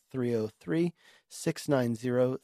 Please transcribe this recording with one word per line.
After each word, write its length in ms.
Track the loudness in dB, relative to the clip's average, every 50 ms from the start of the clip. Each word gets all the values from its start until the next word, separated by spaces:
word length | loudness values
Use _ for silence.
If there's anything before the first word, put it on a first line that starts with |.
| _ _
three 240 | -6 -2 0 0 0
oh 140 | 0 0 -2 -6 _
three, 340 | -6 -2 0 2 2 0 -2 _ _ -20 -20 _ _ _
six 400 | -16 -6 -4 -4 -4 -2 -2 0
nine 280 | 2 2 2 0 -2
zero, 420 | -2 -2 -2 2 2 2 2 0 -4